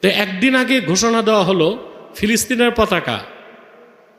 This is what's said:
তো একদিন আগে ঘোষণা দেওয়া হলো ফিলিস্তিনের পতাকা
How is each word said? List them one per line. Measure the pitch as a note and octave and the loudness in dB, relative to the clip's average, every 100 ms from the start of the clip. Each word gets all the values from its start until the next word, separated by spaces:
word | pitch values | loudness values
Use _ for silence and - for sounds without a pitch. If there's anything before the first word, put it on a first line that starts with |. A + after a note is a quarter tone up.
তো | F#3 G3 | 0 0
একদিন | G3+ F#3 B3+ C4 | -2 -2 0 2
আগে | B3 C4 | 2 0
ঘোষণা | D#3+ F#3 A3+ A3+ | 0 0 2 2
দেওয়া | G#3+ G#3+ | 2 2
হলো | F3+ F#3+ D#3+ A#3 - - - | 2 2 0 -2 -10 -20 -20
ফিলিস্তিনের | - G#3 A#3 - A#3+ A#3+ | -4 -2 0 0 0 2
পতাকা | A#3 G#3 F3 B2+ G#2+ - - - - - - - - _ | 2 0 0 -2 -6 -8 -20 -20 -20 -20 -20 -20 -20 _